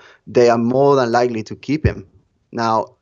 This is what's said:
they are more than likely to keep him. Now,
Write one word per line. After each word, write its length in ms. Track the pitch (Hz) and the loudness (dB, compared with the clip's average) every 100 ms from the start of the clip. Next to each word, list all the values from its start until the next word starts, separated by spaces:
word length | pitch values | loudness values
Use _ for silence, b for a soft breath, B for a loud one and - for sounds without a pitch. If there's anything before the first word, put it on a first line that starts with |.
| B B - | B B -4
they 240 | 120 120 | 2 4
are 80 | 117 | 2
more 380 | 117 131 139 135 | 0 2 2 2
than 160 | 120 | 0
likely 320 | 120 123 110 | 0 0 -4
to 140 | 107 107 | -10 -12
keep 280 | - 151 - | -6 -2 -2
him. 220 | 92 95 _ _ _ _ | -4 -12 _ _ _ _
Now, 420 | 113 113 113 - _ | -6 -2 -2 -4 _